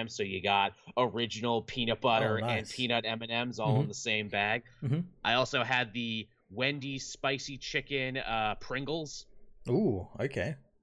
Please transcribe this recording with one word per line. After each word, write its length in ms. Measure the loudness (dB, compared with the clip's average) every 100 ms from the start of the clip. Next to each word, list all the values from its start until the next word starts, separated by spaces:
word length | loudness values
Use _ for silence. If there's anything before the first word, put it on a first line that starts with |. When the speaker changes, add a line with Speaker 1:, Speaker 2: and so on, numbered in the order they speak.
| -2
Speaker 1:
Ms. 80 | -4
So 80 |
you 180 | -4 0
got 320 | 2 4 4 0 -6 0
original 640 | 0 0 -4 -2 0 0
peanut 400 | 0 -2 -2 2
butter 320 | 4 4 4 2
Speaker 2:
Oh, 60 | 0
Speaker 1:
and 0 | -2 -2
Speaker 2:
nice. 100 | -4
Speaker 1:
peanut 300 | 0 0 0
M 160 | -4
and 100 | -2 -2 -2
Ms 120 | 0
all 160 | 4 4
in 60 |
Speaker 2:
Mm-hmm. 40 | 2
Speaker 1:
the 60 |
same 340 | -2 0 0 2
bag. 360 | 0 2 0 -4 -6
Speaker 2:
Mm-hmm. 180 | -2 -2 -2 -4
Speaker 1:
I 120 | 2 4
also 280 | 4 2
had 300 | 2 2 2
the 340 | -2 -4 -4 -8 _ -12
Wendy's 560 | -2 -2 -2 -4 -8 -8
spicy 500 | -4 -2 -2 -4 -10
chicken, 600 | -4 -4 0 -2 0 -2
uh, 380 | -2 0 0 -2
Pringles. 680 | -4 -4 -4 -4 -6 -12 -16 -20 -20 -10 0
Speaker 2:
Ooh, 400 | 2 2 0 -4 -4
okay. 360 | -4 -2 -4 -6 -12 _